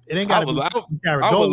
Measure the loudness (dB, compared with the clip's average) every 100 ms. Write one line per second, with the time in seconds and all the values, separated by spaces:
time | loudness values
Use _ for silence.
0 | -8 -4 0 0 0 -2 -2 -4 -6 -6
1 | -2 0 2 4 2